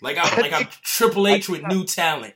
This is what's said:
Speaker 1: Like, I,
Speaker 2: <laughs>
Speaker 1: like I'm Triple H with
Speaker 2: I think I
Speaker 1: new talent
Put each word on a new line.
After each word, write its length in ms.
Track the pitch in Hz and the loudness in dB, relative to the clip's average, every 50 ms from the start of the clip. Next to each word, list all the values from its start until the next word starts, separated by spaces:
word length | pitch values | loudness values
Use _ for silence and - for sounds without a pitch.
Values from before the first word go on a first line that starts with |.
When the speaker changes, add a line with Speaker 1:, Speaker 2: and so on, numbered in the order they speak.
Speaker 1:
Like, 160 | 120 139 147 | -4 -2 0
I, 180 | 170 170 - - | 0 0 2 2
Speaker 2:
<laughs> 40 | 226 | 2
Speaker 1:
like 140 | 254 - 247 | 0 0 0
I'm 120 | 254 262 - - - | -2 -2 -4 -8 -10
Triple 460 | - - - - 226 - 175 196 202 202 | -8 -6 0 2 2 2 4 2 4 4
H 180 | 196 196 - | 4 2 0
with 120 | 190 175 147 | -4 -6 -6
Speaker 2:
I 100 | 151 170 | -4 -2
think 40 | |
I 40 | 190 | -2
Speaker 1:
new 80 | 190 185 | -2 -2
talent 500 | - - 185 170 160 151 131 110 101 - | -4 -2 0 0 0 0 -2 -6 -12 -16